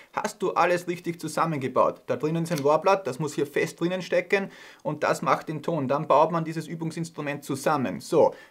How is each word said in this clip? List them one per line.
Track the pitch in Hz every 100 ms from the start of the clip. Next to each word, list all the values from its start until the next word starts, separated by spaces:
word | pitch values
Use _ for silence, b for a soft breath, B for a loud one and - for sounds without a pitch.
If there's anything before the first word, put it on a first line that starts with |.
| B
hast | - - -
du | 190
alles | - 175 175 170
richtig | 170 175 170
zusammengebaut? | 156 160 165 147 127 123 80 - -
Da | 123
drinnen | 151 165
ist | 165
ein | 160
Rohrblatt, | 139 156 190 196 131
das | -
muss | 151
hier | - 143
fest | - 165 -
drinnen | 170 185
stecken | 165 180 180 196 196 B B B
und | - 147
das | - 147
macht | 139 151 -
den | 151
Ton. | - 160 131
Dann | 143 151
baut | 143 165
man | 170 160
dieses | 165 165
Übungsinstrument | 165 165 170 165 - 147 143
zusammen. | - 135 160 147 110 82
So, | - 160 107 B B